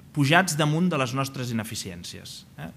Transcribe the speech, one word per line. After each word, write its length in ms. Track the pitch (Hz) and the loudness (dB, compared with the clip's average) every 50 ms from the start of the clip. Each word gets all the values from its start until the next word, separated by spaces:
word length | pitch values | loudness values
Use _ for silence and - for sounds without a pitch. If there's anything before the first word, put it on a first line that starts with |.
| - - - | -20 -6 0
pujats 400 | 151 139 131 160 180 190 - 156 | 2 4 6 6 6 6 4 2
damunt 320 | 151 156 147 151 160 180 180 | 2 2 2 2 2 2 2
de 80 | 165 151 | 2 2
les 140 | 131 113 131 | 0 0 -2
nostres 380 | 139 135 135 - 139 123 120 117 | -2 -4 -4 -4 -6 -6 -4 -2
ineficiències, 960 | 113 104 - 110 - - 101 87 87 90 - - 95 92 - - - - - - | -4 -4 -4 -6 -8 -8 -8 -10 -12 -12 -14 -14 -14 -14 -16 -16 -16 -18 -18 -16
eh? 120 | - 147 - - | -14 -14 -14 -10